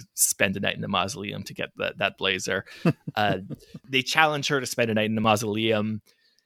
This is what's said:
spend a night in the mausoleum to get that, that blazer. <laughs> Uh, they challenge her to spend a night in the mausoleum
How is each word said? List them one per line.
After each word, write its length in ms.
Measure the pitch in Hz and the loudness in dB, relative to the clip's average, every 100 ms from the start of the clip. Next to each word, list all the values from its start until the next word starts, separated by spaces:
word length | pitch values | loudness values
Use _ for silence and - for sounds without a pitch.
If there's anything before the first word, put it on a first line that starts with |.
| - | -12
spend 420 | - - - 101 98 | -2 -2 2 0 2
a 20 | |
night 160 | 101 - | -2 -2
in 60 | |
the 60 | 104 | -2
mausoleum 540 | 98 95 - 101 104 | 0 0 -4 -8 -8
to 120 | - - | -10 -8
get 140 | - - | -10 -6
that, 200 | 95 - | -6 -2
that 200 | 98 - | -4 0
blazer. 480 | 95 95 - 95 - - | 0 0 -2 -4 -4 -2
<laughs> 100 | - - - - | -2 0 -4 0
Uh, 240 | 104 95 98 - - - - | 0 0 -6 -14 -16 -20 -2
they 120 | 131 | -2
challenge 440 | 127 160 156 147 135 | 2 4 4 2 0
her 120 | 143 | 0
to 40 | 127 | 0
spend 240 | - 117 | 0 2
a 40 | |
night 140 | 107 107 | 2 0
in 80 | 110 | 2
the 60 | |
mausoleum 800 | 110 107 113 107 110 107 107 107 - _ _ _ | 4 4 2 0 2 2 0 -6 -10 _ _ _